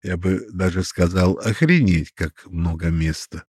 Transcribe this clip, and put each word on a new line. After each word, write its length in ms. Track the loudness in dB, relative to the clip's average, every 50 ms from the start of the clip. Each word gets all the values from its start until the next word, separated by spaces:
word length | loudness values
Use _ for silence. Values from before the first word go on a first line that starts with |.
| _
«Я 120 | -6 -6
бы 320 | -2 0 0 0 0 -2 -8
даже 320 | -6 -2 -2 0 0 -2 -4
сказал, 540 | -4 -2 0 0 0 2 2 2 2 2 2
охренеть, 720 | -2 -4 0 0 2 2 4 4 4 4 4 2 0 -4 _
как 320 | -8 -8 -8 -8 -12 -20
много 440 | -10 -6 -2 -2 -2 -2 -2 -2 -2
места» 540 | 0 0 0 -2 -2 -4 -8 -14 -16 -16 -16 _